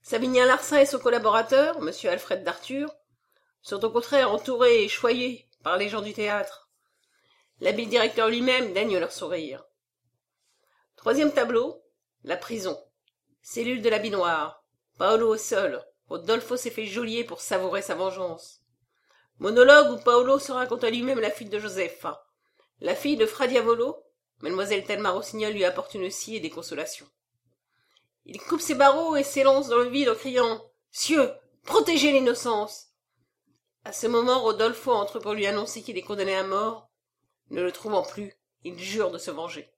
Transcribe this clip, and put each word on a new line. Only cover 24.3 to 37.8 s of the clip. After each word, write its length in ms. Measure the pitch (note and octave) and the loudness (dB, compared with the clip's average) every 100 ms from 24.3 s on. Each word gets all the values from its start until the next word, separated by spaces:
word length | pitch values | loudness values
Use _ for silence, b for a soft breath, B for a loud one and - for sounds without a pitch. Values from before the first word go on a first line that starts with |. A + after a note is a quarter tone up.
| _ | _
mademoiselle 440 | D3 F#3 G3 G3+ | -6 -4 -2 -4
Thelma 280 | G3 G3+ G#3 | -2 -4 -2
Rossignol 420 | F#3 - A3 G#3+ | -4 -6 -6 -6
lui 120 | G#3 F3+ | 0 0
apporte 280 | F3+ - | 0 -10
une 160 | G#3 F#3 | -10 -8
scie 260 | - - A3 | -8 -10 -10
et 40 | |
des 100 | D#3+ | -10
consolations. 580 | D3+ - D3+ D#3 - D3 _ _ _ _ _ _ _ _ _ _ _ - | -12 -12 -10 -10 -12 -20 _ _ _ _ _ _ _ _ _ _ _ -18
Il 160 | - | -18
coupe 200 | - D#4+ | -6 -6
ses 140 | - C4 | -4 4
barreaux 400 | C#4 C#4+ E4 D4 | 6 6 2 -2
et 80 | |
s'élance 460 | C#4 C#4 C4+ C4+ C4 | -2 2 4 4 2
dans 80 | A#3+ | 0
le 120 | B3 | 2
vide 200 | C4+ C4 | 0 0
en 60 | A3 | 0
criant : « 460 | C4+ B3 A#3 G#3+ - _ _ | -2 0 0 -2 -10 _ _
Cieux, 400 | - - D#4 B3+ - _ _ | -8 0 2 2 -2 _ _
protégez 480 | - A4 - D#4+ D4 | 0 2 4 2 4
l'innocence ! » 760 | C4+ B3+ A#3 A#3+ G#3+ G#3+ - - _ _ _ _ _ _ _ _ _ - | 4 2 0 -2 -4 -4 -10 -20 _ _ _ _ _ _ _ _ _ -14
À 80 | |
ce 140 | G#3 A3+ | -4 0
moment, 340 | A#3 B3 B3+ | 2 4 2
Rodolfo 500 | A3+ G#3+ A3+ A#3 C4+ | 2 2 0 0 0
entre 280 | A3+ G3+ A3+ | 0 0 -6
pour 140 | G#3 | -6
lui 140 | G#3+ G3 | -4 -2
annoncer 340 | G#3 A3 A3+ | -2 -6 -10
qu'il 160 | G#3+ F#3 | -10 -10
est 60 | |
condamné 320 | F3+ G#3 G3 F#3+ | -8 -4 -2 -2
à 80 | |
mort. 460 | F#3+ G3 A3 A3+ _ _ _ _ _ _ _ | -2 -2 -2 -6 _ _ _ _ _ _ _
Ne 140 | F3+ | -6
le 80 | F3+ | -4
trouvant 320 | F3 | -6